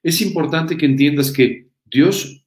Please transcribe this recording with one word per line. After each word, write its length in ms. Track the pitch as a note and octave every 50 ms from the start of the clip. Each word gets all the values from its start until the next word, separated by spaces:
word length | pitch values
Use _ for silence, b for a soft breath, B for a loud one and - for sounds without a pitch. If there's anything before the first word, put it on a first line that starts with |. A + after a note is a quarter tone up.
es 180 | - E3 E3 -
importante 560 | G#3+ F#3+ - E3+ D3+ C3+ D#3+ D#3+ D#3+ D#3+ E3+
que 100 | - D3+
entiendas 460 | C#3 C3+ C3+ C#3 D3 D3 C#3+ C#3 C3+
que 380 | - C#3 B2+ A#2 - - _ _ _ _ _
Dios 600 | _ - C3 D#3 F#3+ G3 - - C#3 - _ _